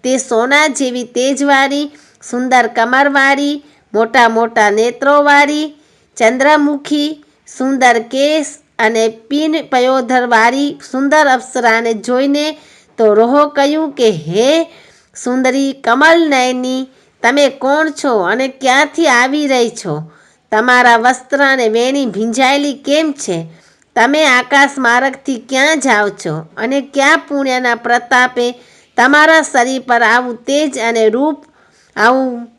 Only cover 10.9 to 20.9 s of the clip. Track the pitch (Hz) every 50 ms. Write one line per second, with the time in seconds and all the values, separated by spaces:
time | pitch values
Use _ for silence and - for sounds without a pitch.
10.9 | - 262 277 285 294 311 302 277 254 247 - - - 254 233 233 220 226 233 233
11.9 | 226 214 - 240 247 254 277 277 285 294 294 311 302 - - _ _ _ _ _
12.9 | _ - 226 214 208 214 226 240 269 294 294 294 294 285 277 294 302 311 320 294
13.9 | 277 - 240 220 190 156 156 156 170 208 233 269 311 330 330 330 - - - _
14.9 | _ _ _ _ _ - - 254 247 262 254 262 254 277 277 269 262 - - 233
15.9 | 233 262 302 320 330 339 330 302 277 262 247 254 254 254 254 254 254 262 262 262
16.9 | _ _ _ _ _ _ - 233 269 285 285 262 277 - - 269 285 302 320 311
17.9 | 294 - - 277 240 208 175 175 208 247 262 262 262 - 262 262 254 277 302 294
18.9 | - - 330 294 254 240 247 262 277 302 294 269 269 247 233 226 - - - 185
19.9 | 147 151 160 160 _ _ _ _ _ _ _ _ 214 214 233 247 247 247 247 240